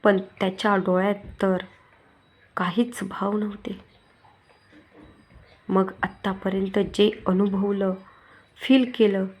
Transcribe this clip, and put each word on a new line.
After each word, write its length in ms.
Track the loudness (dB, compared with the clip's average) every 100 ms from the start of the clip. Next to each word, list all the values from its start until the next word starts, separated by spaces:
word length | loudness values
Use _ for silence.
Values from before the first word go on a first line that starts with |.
पण 140 | 4 2
त्याच्या 580 | 0 -4 -4 -2 0 0
डोळ्यात 400 | 2 0 0 -2 -8 -2
तर 160 | 0 0 -6 _ _ _ _ _ _ _ _ -6
काहीच 420 | -4 0 -2 -2
भाव 340 | -10 -6 -4 -2
नव्हते. 420 | -4 -8 -12 -12 -16 _ _ _ _ _ _ _ _ -20 _ -20 -20 -20 _ -20 -20 _ 0
"मग 220 | 2 2 -2
आत्तापर्यंत 760 | -6 -4 -6 -4 -4 -2 -2 0 -2
जे 300 | 2 2 2 -2
अनुभवलं, 680 | 2 2 0 -2 0 -2 -4 -10 -20 _ -20 _ _
फील 300 | 2 4 4 2
केलं 300 | 2 2 -4 -8